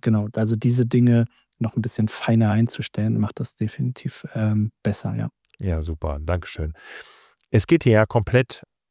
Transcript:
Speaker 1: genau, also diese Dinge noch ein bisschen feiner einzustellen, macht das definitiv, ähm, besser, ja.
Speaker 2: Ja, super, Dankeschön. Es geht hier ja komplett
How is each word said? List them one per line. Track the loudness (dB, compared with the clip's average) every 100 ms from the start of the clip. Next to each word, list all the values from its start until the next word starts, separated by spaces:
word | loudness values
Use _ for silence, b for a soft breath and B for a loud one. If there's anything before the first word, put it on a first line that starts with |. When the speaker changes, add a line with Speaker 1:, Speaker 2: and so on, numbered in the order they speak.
Speaker 1:
genau, | 2 0 0
also | -2 0 2
diese | 2 2 2
Dinge | 4 6 4 2 b b -8
noch | -4 -2
ein |
bisschen | -4 -2 -2
feiner | -2 0 2 4
einzustellen, | 2 0 -2 -8 -4 -2 0
macht | -2 -4
das | -10 -6
definitiv, | -6 -4 -6 -6 -10 -10 -10 -2
ähm, | 0 0 -2 -2
besser, | -4 -4 -4 -4
ja. | -6 -10 _ -8
Speaker 2:
Ja, | -4 -2
super, | -4 -6 -6 -6
Dankeschön. | -4 -4 -4 -8 -8 -8 B B B B B B _
Es | 0 4
geht | 4
hier | 6
ja | 4 4
komplett | 0 2 2 0 -6 -18 _ _